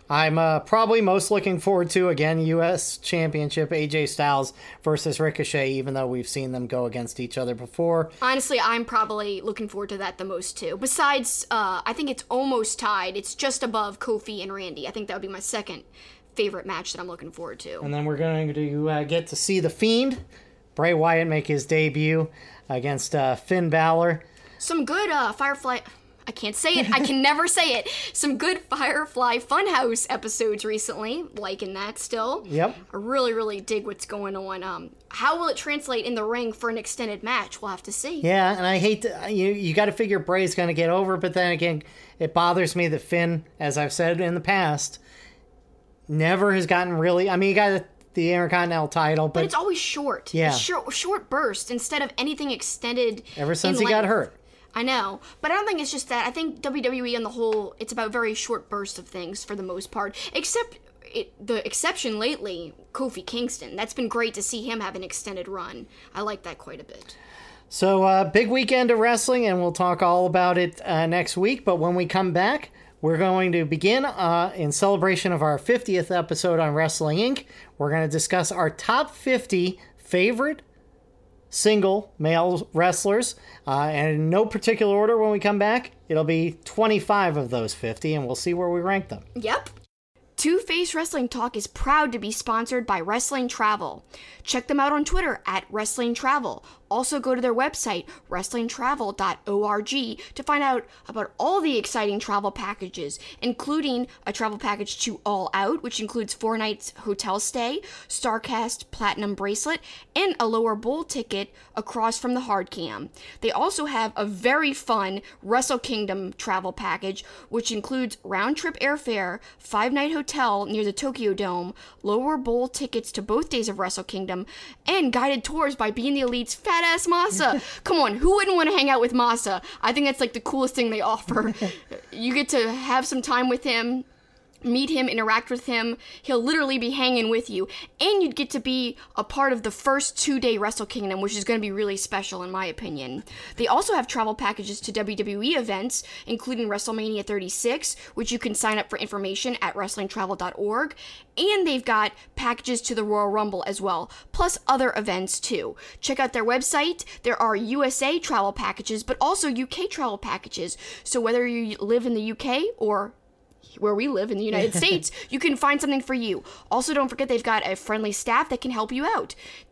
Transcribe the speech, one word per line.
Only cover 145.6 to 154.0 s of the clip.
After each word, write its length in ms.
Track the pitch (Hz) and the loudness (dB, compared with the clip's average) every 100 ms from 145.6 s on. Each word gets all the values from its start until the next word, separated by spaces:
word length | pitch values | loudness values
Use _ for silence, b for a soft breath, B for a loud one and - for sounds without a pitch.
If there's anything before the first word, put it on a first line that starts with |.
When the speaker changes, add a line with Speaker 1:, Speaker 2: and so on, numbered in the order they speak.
| 226 196 233 - - B B | 0 -2 -4 -6 -8 B B
Speaker 2:
including 420 | 226 254 247 226 | -6 -4 -4 -2
WrestleMania 560 | 202 220 226 220 214 | -2 -4 -4 -2 -4
thirty-six, 720 | 202 208 185 - 233 285 - - B B | -4 -4 -4 -4 -2 -2 -4 -6 B B
which 160 | 220 | -4
you 80 | 233 | -2
can 160 | 240 208 | -2 0
sign 240 | 220 214 | 0 0
up 100 | 202 | -2
for 80 | - | -6
information 580 | 202 208 196 196 208 240 | -6 -6 -4 -4 -4 -2
at 140 | 190 - | -4 -4
wrestling 320 | 190 - 190 | -6 -4 -6
travel 280 | - 190 196 | -4 -4 -4
dot 180 | 180 - | -6 -4
org. 400 | 208 226 302 - B B B - | -2 0 -2 -6 B B B -2
And 300 | 370 415 339 | 2 4 2
they've 180 | 262 240 | 2 2
got 280 | 214 214 - B - | 2 2 -2 B -6
packages 460 | 254 233 - 240 | -4 -2 -2 -2
to 120 | - 226 | -2 -2
the 80 | |
Royal 240 | 214 208 208 | 0 2 2
Rumble 360 | 208 214 196 - | 2 0 -2 -4
as 140 | 196 | -2
well, 280 | 196 170 | -2 -2